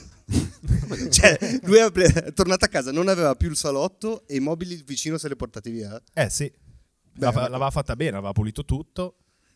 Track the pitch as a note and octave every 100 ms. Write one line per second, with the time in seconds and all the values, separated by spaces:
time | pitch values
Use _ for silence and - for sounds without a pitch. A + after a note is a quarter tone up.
0 | - - - - - - - - - -
1 | B3+ - G#3 D#3+ - C4 F3 A3 A3+ F3
2 | F3 E3 D3+ D3+ F3+ F#3 G#3+ D#3 B2+ D3
3 | F#3+ F#3 D#3 C3 F3 D3 D#3 C#3 F3 -
4 | G#3+ A3 - C#3 C#3+ E3 F3+ F3 C#3 C3+
5 | D#3 D#3 D3+ C3+ B2 A2 A#2 A2+ G2+ A2
6 | - - B2+ - D3 - - - _ _
7 | _ - B2+ A#2+ B2+ B2+ C3+ D3+ C#3 A#2
8 | D3 G2 G2 G2+ G#2+ G#2+ C#3+ C3+ - -
9 | F#3 - _ _ _